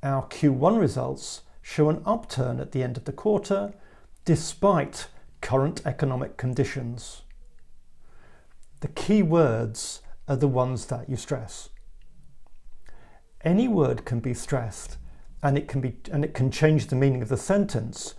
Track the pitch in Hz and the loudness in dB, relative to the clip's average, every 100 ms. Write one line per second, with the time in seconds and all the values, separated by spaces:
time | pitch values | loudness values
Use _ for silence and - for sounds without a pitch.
0 | 139 135 131 - 151 131 147 226 160 117 | 0 -2 -2 2 2 6 6 6 4 2
1 | - 67 - - - - - - 151 156 | -4 -4 -8 -14 -16 -20 -12 2 4 4
2 | - 226 - - 123 123 131 135 127 120 | 0 -2 -2 -2 -2 -2 -4 -2 -2 -4
3 | - 139 - 208 - 196 202 - - - | -8 -4 2 2 2 0 0 -8 -20 -20
4 | - - - 156 - - 196 180 139 - | -20 -14 2 2 2 2 4 4 0 -6
5 | - - - - - 131 139 - - 131 | -14 -16 -20 -12 0 2 2 0 -4 -2
6 | 139 127 127 - 131 127 135 - 120 120 | 0 0 -6 -6 -4 0 0 -2 -6 -8
7 | - - - - - - - - - - | -10 -16 -18 -18 -18 -18 -18 -18 -18 -20
8 | - - - - - - - - - - | -18 -18 -20 -20 -20 -18 -18 -10 -8 -6
9 | - 214 180 165 156 113 117 107 - - | 2 4 6 6 4 4 -2 -4 -8 -10
10 | - - - 135 143 127 127 127 - 120 | -12 -12 -2 2 2 4 2 0 -4 -8
11 | 120 131 - 135 110 - - - - - | -4 -6 -4 -6 -6 -12 -14 -16 -16 -16
12 | - - - - - - - - - - | -16 -16 -16 -16 -14 -14 -12 -12 -10 -12
13 | - - - - 160 185 247 208 139 123 | -14 -20 -20 -4 2 4 4 4 4 2
14 | - 117 123 120 - 139 117 - - - | -2 -2 -2 -4 0 -2 -2 -6 -10 -10
15 | - - - - 143 139 139 135 127 - | -12 -14 -14 -2 2 2 0 -2 -2 -4
16 | - 156 151 - 127 - 156 156 - 127 | -4 -2 0 2 0 6 6 6 4 4
17 | 139 127 117 123 - 196 202 120 110 - | 4 4 0 -2 2 2 4 0 -4 -8
18 | - | -10